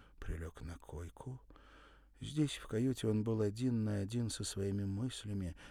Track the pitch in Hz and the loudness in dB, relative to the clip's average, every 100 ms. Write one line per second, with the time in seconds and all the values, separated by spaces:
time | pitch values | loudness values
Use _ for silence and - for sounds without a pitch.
0 | - - - 82 82 - 78 85 - 78 | -20 -8 -4 -4 -6 -8 -10 -10 -10 -10
1 | 85 - 127 131 - - - - - - | -10 -10 -10 -10 -12 -20 -20 -20 -20 -20
2 | - - 110 147 147 - - 110 127 123 | -20 -12 -4 2 2 0 -2 2 2 2
3 | 113 107 110 110 104 107 127 117 107 104 | 4 4 4 4 2 2 2 4 4 2
4 | 98 120 117 - 101 - 98 98 98 98 | 0 0 0 0 -2 0 0 2 0 0
5 | 127 - 104 98 90 78 - | -2 -4 -4 -2 -2 -4 -12